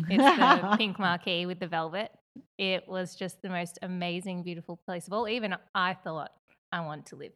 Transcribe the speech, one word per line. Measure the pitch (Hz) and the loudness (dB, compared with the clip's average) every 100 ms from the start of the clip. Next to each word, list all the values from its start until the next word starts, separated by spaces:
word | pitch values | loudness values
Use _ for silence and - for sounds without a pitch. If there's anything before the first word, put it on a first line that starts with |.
| 165 | 2
It's | 196 | 6
the | 359 311 247 285 190 208 | 8 8 8 6 4 2
pink | 214 185 | 2 2
marquee | 185 175 196 175 180 | 2 2 0 -2 -2
with | 180 | -4
the | 175 | -4
velvet. | 170 160 185 220 - _ - - - | -2 -2 -4 -8 -12 _ -20 -16 -4
It | 190 185 - | 0 0 -2
was | 185 180 - | -6 -6 -6
just | 185 - | -8 -8
the | 190 | -6
most | 180 175 - | -4 -6 -8
amazing, | 190 180 175 175 190 180 | -6 -4 -2 -4 -4 -6
beautiful | 175 170 - 170 - | -6 -8 -10 -12 -8
place | 180 170 | -8 -4
of | |
all. | 208 214 | -4 -2
Even | 240 214 180 - 196 | -2 -2 -4 -4 0
I | 185 | 0
thought, | 185 175 160 - - _ _ _ | -2 -6 -8 -8 -14 _ _ _
"I | 175 | -6
want | 160 151 - | -6 -10 -12
to | 139 | -16
live | - | -16